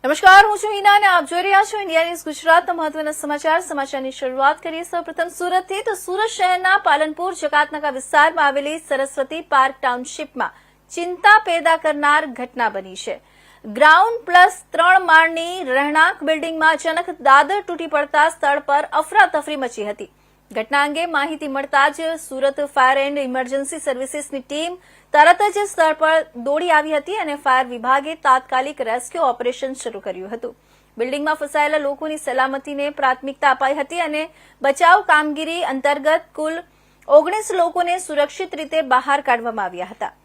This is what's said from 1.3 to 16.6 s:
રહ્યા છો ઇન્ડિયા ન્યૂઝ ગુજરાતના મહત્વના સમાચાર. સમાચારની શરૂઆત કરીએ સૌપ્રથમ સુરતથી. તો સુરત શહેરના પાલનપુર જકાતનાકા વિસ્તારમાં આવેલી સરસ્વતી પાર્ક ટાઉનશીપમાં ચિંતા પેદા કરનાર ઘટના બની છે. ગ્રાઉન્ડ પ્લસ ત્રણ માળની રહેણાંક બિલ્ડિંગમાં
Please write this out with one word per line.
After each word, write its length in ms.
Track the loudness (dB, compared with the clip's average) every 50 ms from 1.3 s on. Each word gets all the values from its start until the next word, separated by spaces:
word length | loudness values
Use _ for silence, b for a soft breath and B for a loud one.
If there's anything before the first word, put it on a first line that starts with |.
| -4 -2
રહ્યા 220 | 0 2 2 2 2
છો 160 | 2 -4 -8
ઇન્ડિયા 240 | -6 0 0 0 0
ન્યૂઝ 200 | 0 -6 -8 -10
ગુજરાતના 480 | -12 -12 -4 2 4 4 4 4 0 -6
મહત્વના 380 | -4 -4 -6 -6 -6 -8 -8
સમાચાર. 500 | -8 -8 -6 -6 -6 -2 0 0 0 0
સમાચારની 500 | -2 -4 -6 -6 -6 -6 -8 -8 -8 -8
શરૂઆત 520 | -10 -8 -8 -6 -2 2 2 2 2 0 -8
કરીએ 200 | -10 -8 -8 -10
સૌપ્રથમ 440 | -6 -6 -8 -6 -6 -6 -6 -6
સુરતથી. 540 | -6 -6 -8 -4 -2 -2 -2 -2 -2 -8 -6
તો 120 | -4 -6 -6
સુરત 360 | -6 -8 -8 -4 -4 -4 -4
શહેરના 480 | -2 -2 0 0 0 0 0 0 0
પાલનપુર 560 | 2 2 0 0 0 0 -4 -4 -6 -6 -6 -6
જકાતનાકા 560 | -6 -6 0 2 0 0 0 -4 -6 -6 -6
વિસ્તારમાં 560 | -6 -6 -8 2 4 4 4 4 2 2 0
આવેલી 340 | 0 0 -2 -4 -4 -8 -8
સરસ્વતી 600 | -6 -4 -4 -4 -4 -6 -4 -8 -6 -6 -8 -12
પાર્ક 340 | -6 _ 2 2 2 2 0 _
ટાઉનશીપમાં 680 | -4 -4 -4 -4 -8 -12 -12 -12 -12 -12 _ -6 -6 -6 b b b b b b b _
ચિંતા 520 | -8 -8 -6 -6 -6 0 4 6 6 6 4
પેદા 320 | 0 -2 0 2 0 0
કરનાર 480 | 2 0 -2 -2 0 2 2 2 2 0
ઘટના 440 | -2 -10 -12 -12 -10 _ -4 -4 -2
બની 260 | -4 -6 -12 -12 -16
છે. 260 | -12 -10 -10 -10 -10 b b b b b b b b b
ગ્રાઉન્ડ 600 | -12 0 4 8 8 8 8 6 2 0 -6 -4
પ્લસ 380 | 4 8 8 8 8 4 -4 -16 _
ત્રણ 340 | -2 2 4 4 4 4 4
માળની 580 | 6 6 6 6 4 0 -4 -6 -6 -8 -8 -6
રહેણાંક 600 | -2 0 0 0 2 2 4 2 2 2 -4 -4
બિલ્ડિંગમાં 480 | -2 -2 -2 -4 -8 -4 0